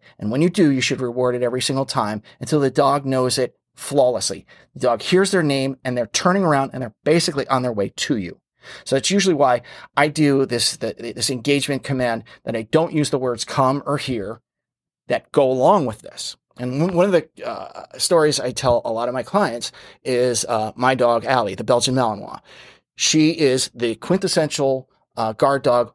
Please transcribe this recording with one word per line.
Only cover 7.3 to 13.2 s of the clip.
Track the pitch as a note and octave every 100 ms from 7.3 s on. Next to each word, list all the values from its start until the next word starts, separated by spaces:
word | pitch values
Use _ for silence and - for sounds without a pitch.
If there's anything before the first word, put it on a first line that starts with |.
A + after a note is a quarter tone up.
| C#3+ B2+
on | C3
their | B2+
way | G#2 G2+
to | - - A#2+
you. | F2 - _ _ - -
So | - C3+
that's | -
usually | G3 F#3+
why | D3+ C3+ B2 - - - -
I | D3+
do | D3 D3 C3+
this, | C3+ A#2+ - -
the, | A2 - A#2 B2
this | A#2
engagement | B2+ C3 C#3+ C3 C3+
command, | C3 C3+ A#2+ A2+ - -
that | -
I | A#2
don't | - D#3 E3+
use | D3+ C#3+
the |
words | C#3